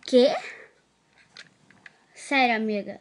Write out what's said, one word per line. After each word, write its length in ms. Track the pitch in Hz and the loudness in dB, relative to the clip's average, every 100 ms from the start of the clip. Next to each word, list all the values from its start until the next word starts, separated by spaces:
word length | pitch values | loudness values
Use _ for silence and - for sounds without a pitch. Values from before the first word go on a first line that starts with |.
quê? 300 | - 254 262 698 - - - _ _ _ _ _ _ - - _ _ _ - _ _ | 2 4 4 0 -10 -18 -20 _ _ _ _ _ _ -20 -20 _ _ _ -20 _ _
Sério, 440 | - - 277 247 220 | -18 -4 0 2 0
amiga. 440 | 220 208 196 - | -2 -4 -8 -14